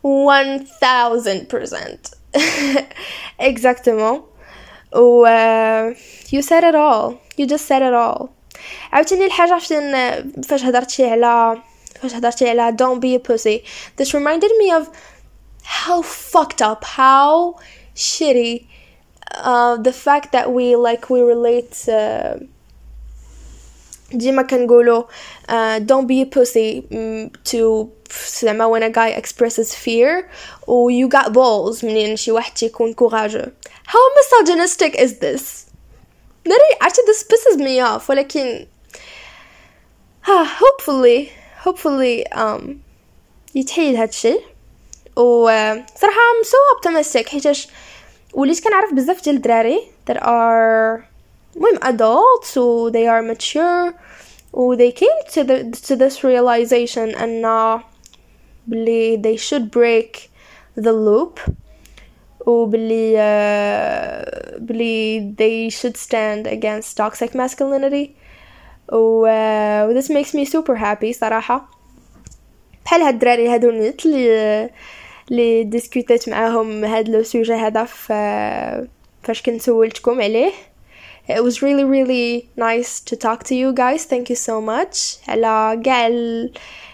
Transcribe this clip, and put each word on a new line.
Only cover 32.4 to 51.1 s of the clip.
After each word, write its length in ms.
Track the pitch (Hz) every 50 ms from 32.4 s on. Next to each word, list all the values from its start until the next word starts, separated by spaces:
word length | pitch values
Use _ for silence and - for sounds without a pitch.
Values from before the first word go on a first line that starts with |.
| 240 - -
تيكون 380 | - 226 226 226 - 233 226
كوراجو. 500 | 226 - 247 233 226 220 214 208 214 214 - 254 - _ - - - - _ -
How 160 | - 440 508 523 554 587
misogynistic 760 | 554 554 494 466 381 302 359 330 339 - - - 370 311 294
is 160 | - 247 254
this? 320 | 214 - - 143 127 269 - - - - - _ _ _ - - - _ - _ _ _ _ - _ _ _
ناري، 320 | 330 381 494 571 640 523 -
عرفتي، 220 | 226 - - -
this 220 | 480 415 427 - -
pisses 320 | - 427 466 - 539 392 277
me 280 | 285 269 262 254 254
off، 240 | 240 214 226 - -
ولكن، 560 | 277 277 277 277 - 311 269 254 233 - - _ _ _ _ _ - - - - - - - - - - - _ _ _ _ _ _ _ _ _ _ _ _ _ _ _ _
ها، 200 | - 403 359 320
hopefully، 840 | 294 - - 392 539 554 539 - - 285 262 254 240 240 247 285 - - - - - - - - 370
hopefully، 680 | 359 - - 320 277 269 262 247 240 - - - - -
um، 240 | 226 214 214 - - - 285 285 - _ _ _ _ _ _ _ _ _ _ _ _ - _
يتحيد 420 | 277 262 269 - 339 320 294 254
هادشي. 380 | 226 226 220 - - - 233 294 427 - - _ _ _ - _ _ _ _ - _ _ - _
و، 320 | - 240 247 240 233 233 226
آه، 380 | 220 220 214 214 220 226 254 - _ -
صراحة 160 | - 415 403
I'm 300 | 427 466 480 480 466 440
so 320 | - - 539 554 571 523 -
optimistic، 500 | - 349 330 320 - - - 254 240 -
حيتاش 400 | - 285 - 294 285 285 - - - - - - - - - - _ _ _ _
وليت 320 | - 269 277 277 339 330 -
كنعرف 280 | 440 427 381 403 415
بزاف 320 | 311 262 254 285 370 359 -
ديال 120 | 294 285
الدراري 440 | 262 - 233 233 226 226 226 285 415 466 - _ _ _ -
that 60 | 240
are 960 | - - 233 240 233 226 233 226 226 226 226 226 220 220 220 226 226 - _